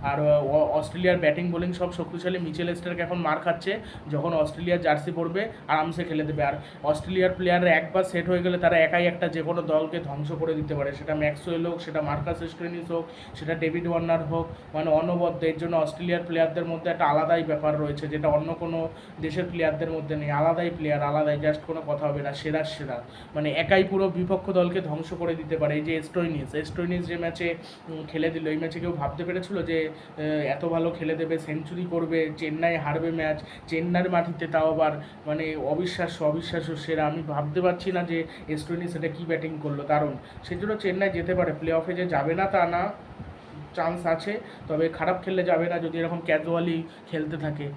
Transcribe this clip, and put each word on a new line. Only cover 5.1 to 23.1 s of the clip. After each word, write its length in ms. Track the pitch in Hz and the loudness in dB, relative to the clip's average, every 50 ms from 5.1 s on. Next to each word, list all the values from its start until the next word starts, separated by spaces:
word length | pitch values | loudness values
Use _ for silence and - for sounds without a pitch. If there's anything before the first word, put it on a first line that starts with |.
পরবে 380 | 160 165 170 170 170 190 214 226 - - - - | -4 -2 -4 -2 -2 -2 -4 -4 -6 -12 -2 2
আরামসে 360 | 151 156 156 165 160 160 170 | 2 2 2 0 -2 -4 -4
খেলে 200 | - 156 151 156 | -2 -2 -2 -2
দেবে। 200 | 151 156 151 147 | -2 0 0 0
আর 100 | 139 139 - - - - - - | 0 0 -2 -8 -12 -16 -6 0
অস্ট্রেলিয়ার 480 | 143 151 - - - 185 185 180 185 185 180 | 0 0 0 0 -2 2 4 4 4 4 2
প্লেয়াররা 340 | 185 180 175 175 175 180 | 2 4 4 6 6 6
একবার 320 | 160 160 165 165 - 185 185 | 6 6 4 2 0 0 0
সেট 260 | 185 - 170 170 175 | 2 0 -2 0 2
হয়ে 140 | 180 175 175 | 0 2 2
গেলে 140 | 180 180 175 | 2 0 4
তারা 200 | 180 165 170 165 | 4 4 6 6
একাই 280 | 160 156 175 175 175 | 6 6 6 4 4
একটা 220 | 175 170 175 185 165 | 4 2 2 -2 -2
যে 140 | 151 165 | 0 -2
কোনো 200 | 156 156 170 175 | -2 0 -2 -2
দলকে 380 | 165 151 156 156 156 156 170 170 | 0 2 2 2 2 2 -2 -4
ধ্বংস 320 | 151 143 143 143 151 147 | -4 -4 -6 -6 -4 -4
করে 220 | 165 151 160 165 160 | -2 -2 0 0 0
দিতে 220 | 151 151 151 151 | -2 -2 -2 -2
পারে। 160 | 147 139 139 | -2 -2 -2
সেটা 240 | 139 - - - 156 | -4 -6 -4 -2 0
ম্যাক্সওয়েল 500 | 151 151 151 147 147 - 180 170 165 165 | 2 2 2 0 -2 -4 -2 0 0 0
হোক, 160 | 170 170 165 | 0 -2 -4
সেটা 200 | - 165 151 156 | -6 -4 -2 -2
মার্কাস 420 | 151 143 143 147 147 170 170 165 180 | 0 0 0 -2 0 -2 -2 -4 -4
স্টোইনিস 480 | 160 - - 170 170 175 175 170 170 | -8 -6 -6 -6 -6 -6 -6 -6 -2
হোক, 160 | 170 165 165 165 - - - - - | -2 -2 -2 -4 -10 -16 -16 -16 -12
সেটা 200 | - 160 151 165 | -8 -4 -4 -2
ডেভিড 320 | 160 165 160 156 175 170 170 | 0 0 0 0 0 0 2
ওয়ার্নার 360 | 170 165 165 165 165 165 160 | 0 0 2 4 2 2 2
হোক, 240 | 147 160 165 165 165 - - - - - | 0 0 -2 -2 -2 -6 -12 -14 -6 -4
মানে 160 | 156 160 165 | -2 2 4
অনবদ্য। 560 | 151 156 165 175 175 170 175 170 170 - 165 | 4 4 4 4 2 2 2 2 0 2 0
এর 120 | 160 160 160 | 0 0 0
জন্য 200 | 165 165 170 165 | -2 2 2 2
অস্ট্রেলিয়ার 440 | 156 151 - - 175 175 180 170 170 175 | 2 2 0 -2 0 0 0 0 0 0
প্লেয়ারদের 380 | 170 165 165 160 160 175 165 | 4 4 4 4 4 -2 -2
মধ্যে 240 | 165 165 160 165 175 | -2 -4 -2 -2 -2
একটা 160 | 165 - 170 | 2 4 4
আলাদাই 380 | 147 147 151 160 156 170 170 160 | 4 6 4 4 4 4 4 4
ব্যাপার 360 | 156 151 147 151 151 151 151 | 2 0 2 2 2 2 2
রয়েছে, 280 | 151 147 143 147 156 151 | 0 -2 -2 -4 -4 -4
যেটা 200 | 151 151 151 156 | -4 0 2 4
অন্য 260 | 147 151 156 165 165 | 4 4 2 0 -4
কোনো 360 | 156 170 175 165 165 160 160 - - - - - - | -4 -4 -4 -2 -2 -2 -4 -6 -10 -18 -18 -10 -6
দেশের 220 | 147 160 143 180 175 175 | -6 -4 -2 -2 -2 -2
প্লেয়ারদের 400 | 175 170 160 156 151 147 165 160 | 0 2 2 2 2 2 -2 -2
মধ্যে 240 | 160 160 151 147 156 | -2 -4 -2 -2 -4
নেই। 160 | 151 147 147 | -2 -2 0
আলাদাই 380 | 143 143 156 165 165 165 175 170 170 170 | 2 4 4 4 4 4 0 -2 -2 -2
প্লেয়ার, 260 | 156 151 147 143 147 | 0 0 2 2 2
আলাদাই, 360 | 143 147 151 151 151 147 147 | 2 2 2 4 2 2 2
just 180 | 147 156 151 151 - - | 2 2 2 0 -2 -6
কোনো 140 | 160 160 151 147 | -6 -6 -2 -4
কথা 200 | 147 143 147 147 | -4 -2 0 -2
হবে 140 | 143 147 | -2 0
না, 120 | 139 139 143 | -2 -4 -6
সেরা 300 | - - 156 147 160 156 | -4 -4 -2 0 0 0
সেরা। 400 | - - - 147 127 123 120 120 - | -2 -4 -8 -8 -6 -6 -8 -8 -12